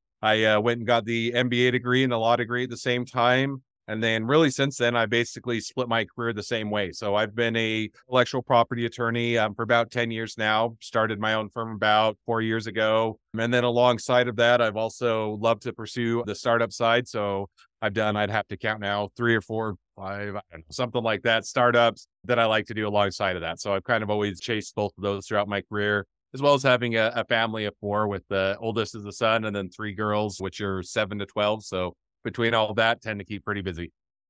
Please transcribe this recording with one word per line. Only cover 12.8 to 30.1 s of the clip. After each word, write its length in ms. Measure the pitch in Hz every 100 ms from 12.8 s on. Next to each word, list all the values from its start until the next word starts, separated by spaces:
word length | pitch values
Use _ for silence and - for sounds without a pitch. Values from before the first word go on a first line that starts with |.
| 110 110 113 110 _ 110
And 160 | 117
then 120 | 123 120
alongside 640 | 120 123 113 - 123 123
of 80 | 110
that, 240 | 117 120
I've 160 | 113 104
also 540 | 113 - 120 113 107 107
loved 220 | 113 107
to 100 | 123
pursue 500 | 113 107 123 117 117 107
the 100 | 98
startup 360 | 120 117 117
side. 360 | - 113 117 120
So 420 | 113 101 98 98 _ _ -
I've 120 | 110
done, 220 | 101 107 104
I'd 140 | 104
have 180 | 107 -
to 60 | 104
count 240 | 110 107
now, 300 | 101 101 101 -
three 180 | 117 113
or 60 |
four, 340 | - 110 110 98 _ -
five, 380 | 95 101 104 101
I 60 | -
don't 80 | 82
know, 60 | 80
something 340 | - 120 120
like 200 | 113 104
that, 220 | 117 113 -
startups 640 | 135 123 120 117 104 - _ -
that 140 | 117
I 60 | 113
like 220 | 110 104
to 80 | 107
do 120 | 104
alongside 480 | 104 101 - 98 90
of 60 |
that. 180 | 82 85
So 140 | 104
I've 100 | 98
kind 200 | - 117
of 60 | 104
always 300 | 104 104 90
chased 340 | - 107 - -
both 180 | 104 -
of 60 |
those 240 | 101 101 -
throughout 220 | 107 101
my 120 | 101
career, 440 | - 104 104 104 95 _ _
as 80 | 131
well 120 | 143
as 100 | 143
having 320 | 135 123 120 113
a, 160 | 110
a 120 | 117 107
family 400 | 113 113 110 104
of 80 | -
four 260 | 104 104 107
with 160 | 98 -
the 260 | 98 95 101
oldest 340 | 113 104 104 110
is 100 | 101
a 60 |
son 320 | - 113 110
and 100 | 110
then 160 | 101 95
three 240 | - 107
girls, 460 | 98 107